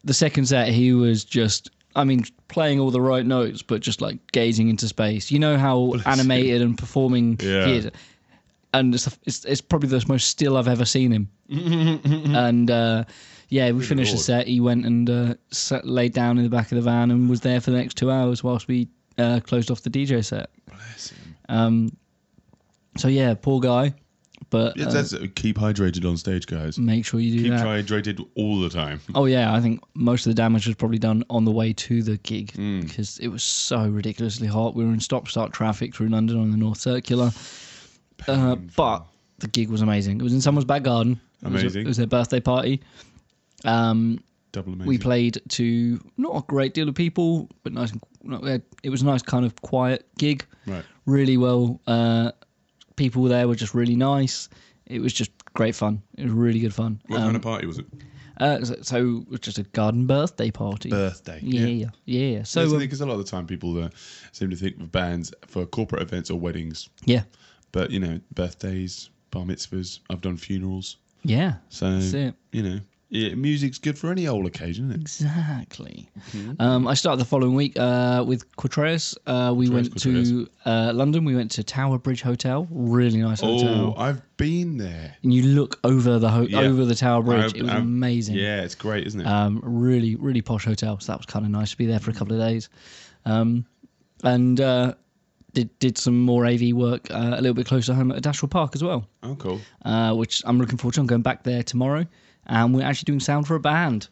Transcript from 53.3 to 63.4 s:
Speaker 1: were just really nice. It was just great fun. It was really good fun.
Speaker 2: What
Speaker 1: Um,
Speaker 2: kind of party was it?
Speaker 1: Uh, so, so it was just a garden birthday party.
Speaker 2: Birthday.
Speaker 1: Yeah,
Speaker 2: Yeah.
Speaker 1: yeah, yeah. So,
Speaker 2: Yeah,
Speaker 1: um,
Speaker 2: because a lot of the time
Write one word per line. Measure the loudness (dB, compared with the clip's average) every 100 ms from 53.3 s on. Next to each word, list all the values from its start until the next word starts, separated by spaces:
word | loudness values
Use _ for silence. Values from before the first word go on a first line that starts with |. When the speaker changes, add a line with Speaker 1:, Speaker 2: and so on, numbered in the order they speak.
| 4 2
Speaker 1:
were | 0
just | -2
really | 0 2 2
nice. | 2 2 0 -4 -12 -20 -20 _ -12
It | -4
was | -4
just | -2 -6 _ -18
great | -2 -2 0
fun. | -4 -4 -8 -8
It |
was | -4
really | 0 2 2
good | -2
fun. | -4 -6 -6 -6
Speaker 2:
What | -2
Speaker 1:
Um, | 0
Speaker 2:
kind | -2
of |
party | -4 -6 -8
was | -10
it? | -14 -18 -20 -20 -20 -2
Speaker 1:
Uh, | -2 0
so, | -4 -8
so | -4 0 0 -2
it | -6
was | -12
just | -8 -8
a |
garden | -6 0 0 2 2
birthday | 0 0 -2 -6
party. | -4 -6 -6 -4
Speaker 2:
Birthday. | -2 -2 -4 -16 -12
Speaker 1:
Yeah, | -4 0 0
Speaker 2:
Yeah. | -2 -6 -10 -6
Speaker 1:
yeah, | -2 -2 -4
yeah. |
So, | -4 0
Speaker 2:
Yeah, | 2
Speaker 1:
um, | 2
Speaker 2:
because | -2 -6
a | -4
lot | -4
of | -6
the |
time | -8